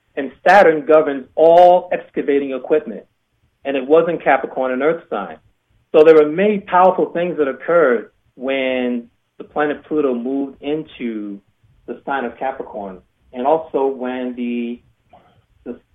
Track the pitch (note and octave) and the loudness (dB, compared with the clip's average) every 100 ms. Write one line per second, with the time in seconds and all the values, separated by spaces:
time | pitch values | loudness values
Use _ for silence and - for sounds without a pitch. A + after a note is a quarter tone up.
0 | _ - C3+ - F3+ G3 F3 D#3 C#3 D#3 | _ -12 -12 -2 4 6 6 4 2 2
1 | D3 C#3 - - E3 E3+ F3+ F3+ F3 E3+ | 2 -4 -6 2 6 8 8 6 2 -8
2 | - D3+ C3+ C#3+ C#3 B2+ - D#3 B2 F#2 | -8 -6 -2 -2 -2 -6 -2 -2 -2 -14
3 | - _ _ _ _ _ C#3 C#3 B2+ E3 | -16 _ _ _ _ _ -8 -6 2 2
4 | E3+ D#3+ D#3+ C3+ A#2 C3 C3 B2+ D3 F#3+ | 2 -2 0 -2 -2 -6 -4 -2 -2 -4
5 | - G#2+ F2 D#2 _ _ _ _ _ D#3+ | -6 -10 -10 -14 _ _ _ _ _ 4
6 | D#3 D#3+ D3+ D#3+ G#3 G3+ - F3+ F#3+ F#3 | 8 6 4 2 0 -2 0 2 4 2
7 | D3+ E3+ F3 D3+ C3+ B2 - E3+ C#3 A2+ | -2 -4 -4 -2 -4 -4 -2 2 2 0
8 | G2+ _ _ - B2+ C3+ C3 B2+ B2 A#2+ | -4 _ _ -12 -6 -4 -4 -4 -4 -6
9 | A#2 _ _ - - D#3 D3+ C3+ - D3+ | -10 _ _ -20 -10 -4 -4 -4 -6 -4
10 | C#3 A#2+ B2 C#3 C3+ - C#3+ D#3 D3+ - | -2 -4 -6 -6 -8 -10 -8 -8 -10 -12
11 | A#2+ G#2+ G#2 G2+ _ _ _ _ - A#2 | -10 -8 -10 -14 _ _ _ _ -18 -14
12 | - C3+ A#2+ - C3+ - - G#2+ G2 F#2 | -8 -8 -8 -8 -10 -10 -12 -14 -14 -16
13 | _ _ _ B2+ C3+ D#3+ - C#3+ C3+ B2 | _ _ _ -6 -2 -2 -2 -4 -4 -4
14 | B2+ B2+ B2+ B2 A#2+ A#2+ A#2 A#2+ _ _ | -8 -8 -10 -8 -8 -6 -8 -12 _ _
15 | _ _ _ _ _ _ B2+ A#2 _ | _ _ _ _ _ _ -18 -18 _